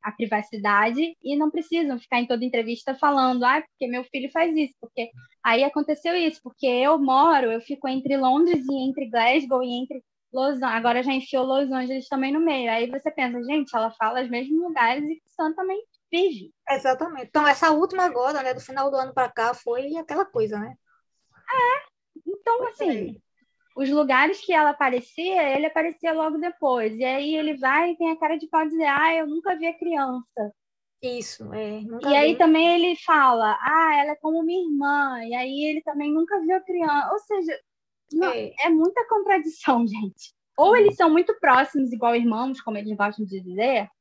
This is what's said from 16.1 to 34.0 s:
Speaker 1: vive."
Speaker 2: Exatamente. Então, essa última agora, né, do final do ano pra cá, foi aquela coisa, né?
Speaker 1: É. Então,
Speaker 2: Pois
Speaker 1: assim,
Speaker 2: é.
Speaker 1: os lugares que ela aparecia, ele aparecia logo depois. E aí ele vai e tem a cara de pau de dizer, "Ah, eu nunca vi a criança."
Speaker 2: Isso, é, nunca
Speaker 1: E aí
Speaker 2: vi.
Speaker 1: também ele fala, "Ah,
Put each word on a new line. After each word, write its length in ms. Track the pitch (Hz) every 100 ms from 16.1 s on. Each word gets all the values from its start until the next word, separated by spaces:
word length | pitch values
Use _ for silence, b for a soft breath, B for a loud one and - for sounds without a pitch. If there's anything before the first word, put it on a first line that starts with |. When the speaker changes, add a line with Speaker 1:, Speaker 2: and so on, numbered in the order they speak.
Speaker 1:
vive." 400 | 339 381 240 180 _ -
Speaker 2:
Exatamente. 560 | 269 294 254 330 302 247
Então, 180 | 302
essa 280 | 294 285 330
última 320 | 302 349 370
agora, 400 | 359 240 254 285
né, 100 | 262
do 60 | 254
final 280 | - 269 277
do 40 | 269
ano 160 | 262
pra 160 | 269 247
cá, 260 | 247 226
foi 420 | 240 - 240 277 320
aquela 280 | 320 302
coisa, 320 | 392 247 214 208
né? 200 | 220 262 _ _ _ _ _ _ -
Speaker 1:
É. 360 | 523 494 539 571 _ _ -
Então, 340 | 302 403 - 466
Speaker 2:
Pois 220 | 494 440
Speaker 1:
assim, 360 | 381 226 185 -
Speaker 2:
é. 100 | _ _ _ _ _ -
Speaker 1:
os 140 | 269
lugares 500 | 294 285 262 294 403
que 120 | -
ela 160 | 330 302
aparecia, 840 | 285 269 247 247 - 349 381 294
ele 120 | 269 302
aparecia 460 | 311 330 320 330
logo 260 | 320 311 302
depois. 560 | 339 349 285 247 220
E 100 | 220
aí 300 | 262 262 285 311
ele 200 | 302 285
vai 320 | 262 285 349
e 60 | 330
tem 140 | 339
a 60 | 320
cara 200 | 311 320
de 80 | 311
pau 160 | 320
de 60 | 311
dizer, 160 | 320 302
"Ah, 280 | 277 320
eu 120 | 330 311
nunca 280 | 311 349 349
vi 100 | 330
a 120 | 330
criança." 760 | 339 320 269 247 240 - 208 - _ _ _ _
Speaker 2:
Isso, 500 | 254 247 - - 220
é, 280 | 214 214 214
nunca 260 | 220 233 277
Speaker 1:
E 80 | 285
aí 160 | 294
Speaker 2:
vi. 60 | -
Speaker 1:
também 300 | 339 320 339
ele 220 | 349 349 339
fala, 520 | - 320 269 233 220 214
"Ah, 360 | 262 311 320 294